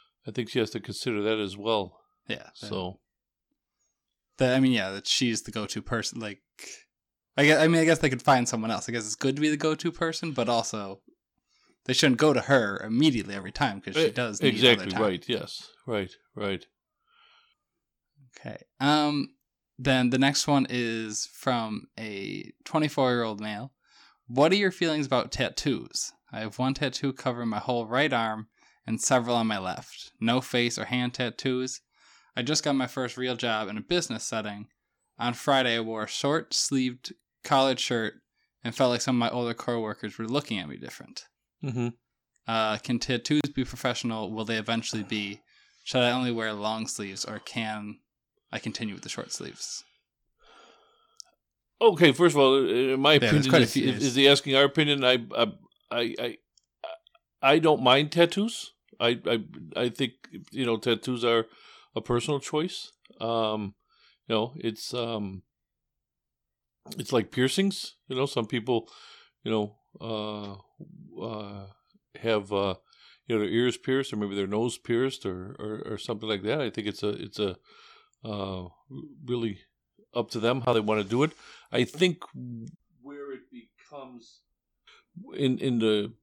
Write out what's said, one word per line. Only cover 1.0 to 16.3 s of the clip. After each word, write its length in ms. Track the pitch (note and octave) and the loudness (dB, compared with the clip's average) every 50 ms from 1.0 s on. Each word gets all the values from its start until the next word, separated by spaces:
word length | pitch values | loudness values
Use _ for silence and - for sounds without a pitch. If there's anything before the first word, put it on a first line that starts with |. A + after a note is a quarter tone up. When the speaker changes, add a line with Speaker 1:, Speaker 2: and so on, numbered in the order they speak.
| - C3 A2 G#2 | -4 -2 -2 0
Speaker 1:
that 160 | G2+ A2 A2 A2 | 2 0 0 0
as 180 | G#2 F#2+ G2 | -2 -4 -6
well. 440 | G2+ G2+ A2+ A2+ G#2 F#2+ F2 _ _ _ _ _ _ _ - | -6 -2 0 0 0 0 -4 _ _ _ _ _ _ _ -10
Speaker 2:
Yeah. 200 | G2 - - - _ | -10 -10 -10 -20 _
Speaker 1:
So. 460 | - G#2 G#2 G#2 F#2+ F2+ F2+ F#2+ - _ _ _ _ _ _ _ _ _ _ _ _ _ _ _ _ _ _ _ _ _ _ _ _ _ _ _ - | -16 -12 -8 -6 -6 -6 -6 -8 -12 _ _ _ _ _ _ _ _ _ _ _ _ _ _ _ _ _ _ _ _ _ _ _ _ _ _ _ 0
Speaker 2:
That, 160 | C3+ B2+ B2+ | 2 4 4
I 40 | C3 | 6
mean, 120 | C3 C3 | 4 4
yeah, 180 | B2 A2 F#2 F#2+ | 4 2 0 -2
that 160 | G2 G2+ - | -6 -6 -2
she's 360 | - - - C3 A#2 A2 G#2 | -2 0 2 2 0 0 -2
the 100 | - - | -6 -6
go-to 280 | - A2 G#2 - - G#2+ | -6 -6 -6 -4 -6 -8
person. 400 | - - B2 A2+ G2+ - - A#2 | -6 -4 -4 -4 -4 -6 -8 -8
Like, 220 | A2 G#2 G2 _ _ _ _ - - - - - _ _ _ _ _ _ _ _ _ _ - C3+ | -10 -10 -10 _ _ _ _ -20 -18 -18 -18 -20 _ _ _ _ _ _ _ _ _ _ 2 4
I 80 | D3 | 6
guess, 160 | D3 D#3 D3+ | 6 8 6
I 60 | D#3+ E3 | 6 6
mean, 120 | E3+ E3 | 6 6
I 60 | D#3+ | 6
guess 140 | E3 D#3+ D#3 | 6 4 4
they 100 | D#3 C#3 | 4 0
could 100 | C3 A#2+ | 0 2
find 240 | - D3 C3+ B2 A#2+ | 4 4 4 4 4
someone 240 | - B2+ A2+ A2 A2+ | 0 -2 -4 -2 -2
else. 200 | G#2+ G2+ - - | -4 -4 -4 -4
I 20 | |
guess 140 | A#2 A#2 G#2+ | -6 -6 -6
it's 80 | G#2+ - | -6 -8
good 220 | - - C3+ C3+ | -2 0 0 0
to 60 | D3 | 2
be 60 | D3+ D3+ | 2 2
the 80 | D3+ | 2
go-to 340 | D3 D#3 D#3 D#3 D3+ - E3+ | 2 0 -2 -2 0 -2 -6
person, 420 | E3 - E3+ D#3+ D#3+ - E3+ D#3+ | -2 -2 -4 -4 -4 -4 -6 -6
but 180 | C3+ C3 A2+ A#2 | -2 -2 0 2
also 500 | A#2+ A#2 A2+ - - G#2 G2+ F#2+ G2 - _ _ _ _ _ _ _ _ _ _ _ _ _ _ _ _ - | 2 0 0 -2 -6 -8 -8 -8 -12 -14 _ _ _ _ _ _ _ _ _ _ _ _ _ _ _ _ -4
they 60 | - B2 | -2 2
shouldn't 240 | - E3 C#3 B2 - | 4 6 6 6 6
go 140 | D3+ D3+ | 6 6
to 100 | C3+ A#2 | 6 4
her 360 | - - C#3 B2+ A2 G2+ G2 - - | 4 4 4 4 4 2 -2 -6 -4
immediately 500 | A2 A2+ B2+ D#3 D#3 B2 A2 F#2+ G2 G2+ | -2 2 4 4 4 4 2 -4 -4 -8
every 180 | G2+ F#2+ G2+ | -10 -10 -10
time 280 | - - C#3+ G#2 G2+ G2 | -4 -2 -2 -2 -2 -4
'cause 140 | - G2+ F#2+ | -10 -4 0
she 120 | D#3 E3 - | 2 2 2
Speaker 1:
E-, 20 | |
Speaker 2:
does 320 | - B2+ B2 A2+ G2+ - | 2 0 -4 -4 -4 2
need 60 | D3 C3+ | 2 4
other 80 | G#2+ G2+ B2+ B2 | 4 8 8 8
Speaker 1:
exactly, 200 | A#2 G2+ F#2 G2 | 8 6 2 -4
Speaker 2:
time. 100 | F#2 A2 | -2 0
Speaker 1:
right, 260 | A2 G2+ F2+ E2+ - - | 0 0 0 -2 -4 -4
yes, 420 | A#2+ - - - - - - - _ _ _ | -4 -4 -4 -8 -12 -14 -16 -18 _ _ _
right, 280 | B2+ A2+ G2+ F#2+ F2 - _ _ _ | -4 -4 -4 -4 -4 -10 _ _ _